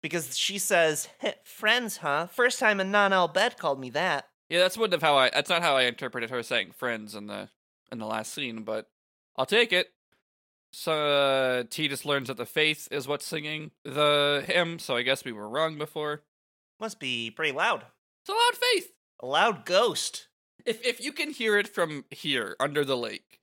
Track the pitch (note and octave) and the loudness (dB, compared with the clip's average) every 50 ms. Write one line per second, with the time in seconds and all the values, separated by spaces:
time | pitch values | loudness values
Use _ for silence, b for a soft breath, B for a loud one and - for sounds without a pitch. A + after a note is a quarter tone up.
0 | - C3 D3 E3+ D#3 - - - - - G3 G3+ F#3+ - G3 F3 E3 D#3+ D3+ D3 | -8 -4 -4 -4 -4 -4 -6 -4 -4 -4 -2 -4 -2 2 4 4 4 4 2 0
1 | - - - _ - A3+ - _ _ - - - - G#3+ A3+ B3 B3 G#3+ - - | -4 -10 -12 _ -6 -6 -6 _ _ -20 -16 -2 2 2 2 2 2 -4 -8 -4
2 | - D3+ C#3+ D3+ E3+ F3+ - - A#3+ B3 A#3+ - C4 A3 G#3 G3 F#3+ F#3+ G3+ G#3 | -2 0 0 0 0 -2 0 2 2 2 2 4 2 2 4 4 0 2 4 4
3 | G3+ G3 F#3+ F#3 F3 E3 D#3+ F#3 G#3 A#3+ A#3+ - - D#3+ C#3 C3+ C3 B2+ A#2 D3 | 4 6 6 4 4 4 2 2 2 2 0 -2 -2 -2 -2 -2 -6 -6 -2 0
4 | F3 F#3 D#3 C#3 - _ _ _ _ _ D#3+ E3+ F3+ F#3 F3+ A3 A3+ G#3 F3+ D#3 | 0 0 0 -2 -4 _ _ _ _ _ 2 4 4 4 4 0 0 0 0 4
5 | D#3 D#3 D3 C#3 C3 B2 - D3 C#3+ - F3+ E3+ F3 E3 C#3+ C3+ B2+ B2 A#2 - | 4 6 6 8 6 6 4 2 0 2 0 2 4 4 4 4 4 2 2 -2
6 | C#3+ B2+ - B2+ A#2 A2 B2+ B2 A2+ - B2+ A#2 G2 F2 - - - B2 A#2 A2 | -8 -6 -4 -6 -6 -4 -4 -6 -4 0 -2 -2 -2 -2 -8 -6 -4 -4 -4 -4
7 | G#2+ G#2 G#2+ G#2+ G#2 G#2 G#2 G2+ G2 - _ _ _ _ _ _ _ _ - A#2 | -8 -12 -14 -14 -12 -10 -10 -10 -10 -12 _ _ _ _ _ _ _ _ -10 -8
8 | A2 G#2+ A2+ A2 G#2+ - - - C#3+ B2 A2+ A2+ A2 G#2+ A2 A2 G#2+ _ _ _ | -6 -4 -4 -4 -4 -6 -8 -8 -8 -6 -8 -10 -8 -6 -6 -6 -6 _ _ _
9 | _ _ _ _ _ _ _ - C3 - G3+ A3+ A#3+ - F3+ F3+ - - _ _ | _ _ _ _ _ _ _ -4 -2 2 2 2 2 4 2 0 0 -2 _ _
10 | _ _ _ _ _ _ _ _ _ _ _ _ _ _ - - - E3+ D#3+ D3+ | _ _ _ _ _ _ _ _ _ _ _ _ _ _ -16 -8 -4 -2 -2 0
11 | D3+ D3 C#3+ C#3+ C#3 C#3 C3+ C3+ C3 B2+ B2+ B2 A#2+ A2+ - - D#3 C#3+ C#3 C3 | 2 2 4 4 4 4 4 2 2 2 0 0 -2 -4 -6 -4 -4 -4 -4 -4
12 | - D3 C#3+ C#3 C3 A#2+ C3 G#2+ A#2+ - - D#3+ D#3 D#3 D3+ - - - - C#3+ | -2 0 0 0 0 -4 -6 -8 -8 -4 0 2 2 2 0 -2 -6 -6 -6 -6
13 | B2 C3 D3 C#3+ - - - D#3 D3+ D3+ D#3 D3+ D3+ D#3 _ _ _ - C3 D3 | -4 -4 -6 -6 -4 -8 -8 -8 -6 -8 -10 -10 -10 -14 _ _ _ -8 0 2
14 | D3+ D3 D3 C#3+ C#3+ C#3+ C#3+ C#3+ C3+ - F#3 F3 F3 E3 E3+ E3 - - C3+ A#2+ | 4 4 4 4 4 4 2 0 0 0 2 2 2 0 -4 -8 -4 -2 -2 0
15 | B2 B2+ C3+ C3+ - C3+ A#2 G#2 G#2 G#2+ A2+ D3 D#3+ D#3+ D#3 D3 D3+ D#3 - D#3+ | 2 0 0 -2 -2 -10 -10 -8 -10 -6 -2 -2 -2 -2 -2 -6 -10 -8 -6 -6
16 | D3+ D3+ D3 D3 _ _ _ _ _ _ _ _ _ _ _ _ G#3+ A3 G#3 _ | -6 -6 -6 -8 _ _ _ _ _ _ _ _ _ _ _ _ -12 -12 -10 _
17 | C#3 C3 B2 A#2 A#2 A2+ A2 - D#3+ D3+ C3 C3+ F3+ A3 G#3 A#2 - - _ _ | -6 -6 -4 -4 -6 -8 -6 -2 -2 -2 0 0 0 0 0 -2 -6 -16 _ _
18 | _ _ _ _ _ - G4 A4+ A#4+ B4 A#4+ - B4 B4 B4 F#4 - - _ _ | _ _ _ _ _ -6 0 2 2 2 2 0 0 0 0 0 -2 -6 _ _
19 | _ _ _ _ - B2+ C#3 D#3+ G3 A3+ G#3+ C#3+ - - F3 F#3+ A#3 A#3 D#3+ - | _ _ _ _ -6 -2 2 4 4 2 2 -2 -4 2 4 4 4 4 0 -2
20 | - - - - - _ _ _ _ _ _ _ _ B3 A3 A#3 A#3+ B3 A#3+ - | -6 -6 -8 -12 -18 _ _ _ _ _ _ _ _ -6 -6 -2 -4 -4 -4 -4
21 | G#3 C#4+ D4 - D4+ D4+ D4 - A#3 A3 G#3 G#3 G3 - - - F3 D#3+ D3+ C#3+ | -8 -10 -6 -6 -6 -6 -4 -4 0 2 2 2 2 0 0 -2 -2 -2 -2 -10
22 | - _ - - - D3 C#3 B2+ G#2+ F#2 - _ C3+ C#3+ C#3+ D3 C#3+ C3+ C3+ B2 | -10 _ -16 -8 -4 -2 0 0 0 -4 -2 _ -2 0 2 0 0 2 0 -2
23 | A#2+ A2 G#2 - _ _ - _ | -2 -6 -8 -10 _ _ -20 _